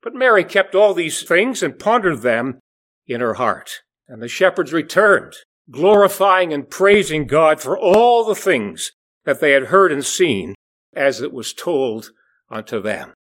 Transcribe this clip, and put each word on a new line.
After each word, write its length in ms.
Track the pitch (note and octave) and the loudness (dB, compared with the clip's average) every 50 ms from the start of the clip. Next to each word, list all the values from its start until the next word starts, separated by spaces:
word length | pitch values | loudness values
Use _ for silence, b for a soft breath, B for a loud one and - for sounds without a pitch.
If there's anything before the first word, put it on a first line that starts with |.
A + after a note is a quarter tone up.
| _ | _
But 100 | A#3 A#3 | -14 -6
Mary 300 | B3+ C4 B3+ A3+ G3 E3+ | -2 2 4 4 4 2
kept 320 | - - G3 F#3+ G3 - | 2 0 -2 -2 0 2
all 180 | F#3+ G#3+ G#3 F#3+ | 2 4 4 2
these 300 | E3+ E3+ D#3 C#3+ - - | 0 -4 -6 -6 -10 -4
things 400 | - E3+ F3 G#3 B3+ B3+ - F3+ | 0 0 2 2 0 -2 -4 -6
and 160 | D3+ C3 - | -6 -6 -6
pondered 440 | - G3+ A3+ B3 G3+ F3+ D#3 A#2 G#2+ | -2 0 0 0 0 -2 -4 0 -2
them 360 | B2 A2+ A2+ B2 C3+ B2+ _ _ _ _ _ _ _ _ _ _ | -2 -2 0 -2 -6 -8 _ _ _ _ _ _ _ _ _ _
in 140 | - A#2+ A#2 | -10 -6 -4
her 140 | B2 A#2 G#2+ | -4 -4 -2
heart. 480 | F#2 B2 A2 F#2 - - - - - _ _ _ _ _ | -2 -2 -2 -2 -4 -10 -18 -18 -18 _ _ _ _ _
And 160 | _ B2+ A2 | _ -18 -16
the 60 | A#2 | -14
shepherds 460 | A#2 - - F#3 F#3 F3 F#3+ F3 C3+ D#3 | -12 -2 2 2 2 2 0 -6 -2 -4
returned, 600 | E3 D3+ - - F#3 G#3+ G#3 G3 D3 - - - - _ _ _ _ _ _ | -4 -4 -2 0 2 4 4 4 2 0 -8 -20 -20 _ _ _ _ _ _
glorifying 800 | A#2+ C3 D#3+ G3 G#3+ G#3 G3+ F#3 G3 - F#3+ G3+ F#3 F#3 F3+ E3 | -8 0 2 4 6 6 4 2 2 0 2 2 2 2 2 -2
and 180 | D3+ C#3+ C3 _ | -4 -8 -8 _
praising 560 | - - F#3 G3 G#3 G#3 F#3 - D#3 D#3 D3 | -4 0 2 4 4 4 2 0 -4 -4 -4
God 360 | A#2 C3+ D#3 D#3+ D#3 D#3 D3+ | 0 2 2 4 4 2 0
for 180 | - C3 E3+ - | -2 -6 -6 -2
all 460 | - F#3 F#3 G#3+ A#3 A#3+ A#3+ A#3 A3+ | 2 2 4 4 4 4 4 2 2
the 100 | A3 G3+ | -2 -4
things 560 | - - F#3+ E3+ B2 G#2 G2+ D#2+ E2 - - _ _ _ _ _ _ _ | -4 0 -2 0 0 -2 -8 -10 -12 -12 -14 _ _ _ _ _ _ _
that 160 | - C3+ - | -4 -4 0
they 120 | D#3+ D3 | 2 2
had 160 | C#3 C#3 C3 | 2 2 2
heard 260 | A#2 F3 F#3+ G3 F3+ D3+ | 2 4 4 4 4 2
and 100 | C#3 C3 | -2 -6
seen 520 | - - - F#3 E3 A#2+ G2 E2 E2+ G2 _ _ _ _ _ _ _ _ | -6 -2 0 0 0 0 -2 -4 -8 -12 _ _ _ _ _ _ _ _
as 280 | - C#3 C#3 B2+ A2+ | -2 0 0 0 -2
it 100 | B2 - | -10 -10
was 220 | - C3 G#2+ - - | -10 -12 -14 -12 -14
told 580 | - - F3 E3+ C#3 C3+ B2 A2 A2+ A2 - _ _ _ _ _ _ _ _ | -10 -6 -4 -2 -2 -2 -2 -4 -8 -12 -16 _ _ _ _ _ _ _ _
unto 320 | A#2 A2 G#2+ - A#2+ A2 | -14 -12 -10 -8 -8 -6
them. 320 | F#2+ G#2+ G2+ E2+ F#2 - - _ _ | -4 -4 -6 -6 -8 -16 -20 _ _